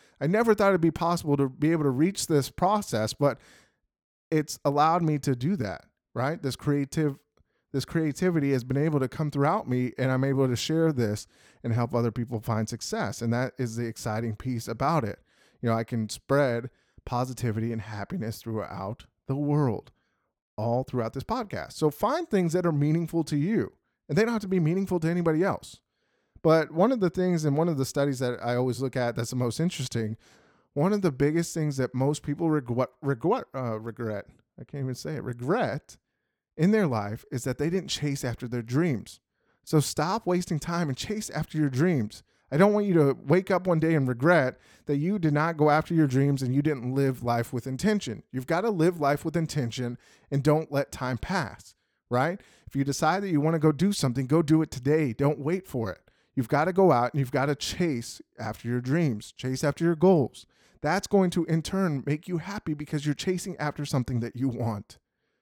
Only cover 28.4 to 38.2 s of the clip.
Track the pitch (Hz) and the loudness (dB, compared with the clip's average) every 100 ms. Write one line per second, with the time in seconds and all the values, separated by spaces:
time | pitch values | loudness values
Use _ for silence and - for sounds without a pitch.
28.4 | 117 123 127 117 135 131 120 117 117 131 | -2 0 0 -2 -4 -2 -2 -2 -4 -2
29.4 | 123 - 170 - 131 120 110 113 _ _ | -2 0 -2 -2 -4 -4 -4 -6 _ _
30.4 | _ _ _ - 170 208 190 131 143 160 | _ _ _ -2 0 2 0 2 0 0
31.4 | 170 - 151 135 127 123 135 151 - 143 | -2 -2 -2 -2 -2 0 0 0 -4 -2
32.4 | 165 151 123 120 131 _ 139 135 156 247 | 0 0 -2 -2 -4 _ -4 -2 0 -2
33.4 | - 135 127 110 113 104 113 104 - - | -4 -8 -6 -6 -8 -8 -6 -6 -10 -20
34.4 | _ - 135 143 131 123 151 151 - 120 | _ -20 -14 -8 -6 -6 -8 -8 -8 -8
35.4 | 123 214 165 127 - - _ _ _ _ | -2 0 0 -4 -10 -20 _ _ _ _
36.4 | _ - 165 220 180 113 101 110 - 135 | _ 0 2 4 2 0 -4 -8 -8 -8
37.4 | 139 123 147 185 - - 151 139 | -6 -4 -2 -2 -4 -4 -4 -4